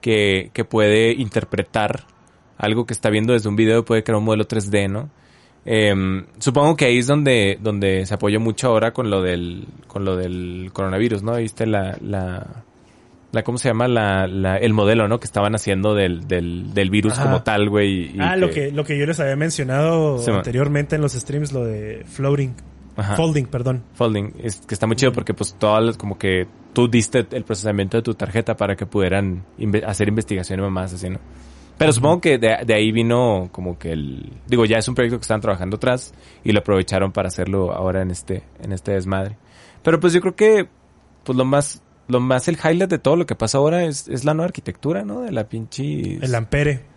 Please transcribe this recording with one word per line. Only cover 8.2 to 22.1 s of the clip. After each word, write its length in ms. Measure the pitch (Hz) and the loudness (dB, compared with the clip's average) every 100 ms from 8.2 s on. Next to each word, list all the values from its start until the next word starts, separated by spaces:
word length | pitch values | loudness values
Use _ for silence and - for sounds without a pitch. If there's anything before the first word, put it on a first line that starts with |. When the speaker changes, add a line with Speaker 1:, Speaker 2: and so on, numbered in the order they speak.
| 104 107 | 0 2
Speaker 1:
mucho 280 | 113 107 127 | 0 0 2
ahora 260 | 113 113 | 2 2
con 160 | - 117 | -2 -2
lo 100 | 98 | 0
del, 480 | 92 87 87 87 101 - - | 0 -2 -4 -8 -12 -18 -12
con 180 | 98 98 | -6 -2
lo 100 | 92 | -2
del 540 | 90 90 90 90 92 | -4 -6 -8 -10 -10
coronavirus, 500 | 92 95 92 117 104 | -6 -2 0 0 0
¿no? 120 | 104 120 | -2 -4
¿Viste 300 | 113 - 110 | -4 -4 -2
la, 320 | 104 95 92 | -2 -2 -8
la, 640 | 104 98 92 92 - - - _ _ _ _ - _ | -6 -6 -4 -8 -12 -16 -20 _ _ _ _ -20 _
la, 100 | 113 | -6
¿cómo 140 | 110 123 | -4 -2
se 100 | 131 | -2
llama? 180 | 113 123 | 0 2
La, 380 | 117 104 95 95 | 2 2 2 0
la, 300 | 95 95 95 | 0 0 2
el 160 | 113 | 2
modelo, 340 | 107 101 113 104 | 4 4 4 2
¿no? 120 | 120 | 0
Que 60 | - | -2
estaban 280 | - 101 | 0 0
haciendo 400 | 110 - 95 104 | 0 -2 0 2
del, 320 | 104 95 87 - | 2 2 0 -2
del, 480 | 90 87 87 95 | -2 -2 -6 -6
del 160 | 101 98 | 0 2
virus 240 | 104 107 | 4 2
Speaker 2:
Ajá. 100 | 107 | 2
Speaker 1:
como 180 | 135 131 | 2 2
tal, 260 | 117 107 104 | 2 0 2
güey, 480 | 104 101 95 80 95 | 2 2 0 -2 -2
y 40 | |
Speaker 2:
Ah, 160 | 98 185 | -2 2
lo 120 | 180 | 0
Speaker 1:
que 60 | 160 143 | 0 -4
Speaker 2:
que, 40 | |
lo 120 | 143 | -4
que 140 | 147 143 | -4 -2
yo 80 | 143 | -2
les 140 | 165 | 0
había 160 | 143 135 | -2 0
mencionado 840 | 160 156 131 131 156 165 156 131 | -2 -2 -2 0 2 2 2 0
Speaker 1:
Sí, 120 | 120 | 0
man. 80 | 104 | 0
Speaker 2:
anteriormente 580 | 120 123 143 147 143 156 | 0 -2 0 0 -2 -2
en 60 | |
los 100 | 147 | -2
streams, 400 | 123 - 143 147 | -4 -6 -6 -4
lo 120 | 135 | -4
de 400 | 117 107 107 110 | -4 -6 -8 -12
floating. 480 | - | -14